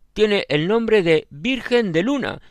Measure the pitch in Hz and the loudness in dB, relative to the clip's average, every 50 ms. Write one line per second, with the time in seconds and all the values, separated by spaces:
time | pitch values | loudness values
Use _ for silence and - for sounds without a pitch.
0 | _ _ - - 214 220 202 196 - - 135 151 151 175 214 233 226 220 214 214 | _ _ -4 0 0 2 2 0 -2 -2 -2 -2 0 0 0 0 0 2 2 2
1 | 180 170 160 156 - - - 143 156 226 269 254 - - 247 240 233 196 160 160 | 4 4 2 2 0 -4 -12 -8 -6 -4 -4 -4 -2 0 0 0 0 2 0 0
2 | 180 233 285 277 226 98 98 - - - | 0 0 0 -2 -4 -6 -8 -10 -14 -20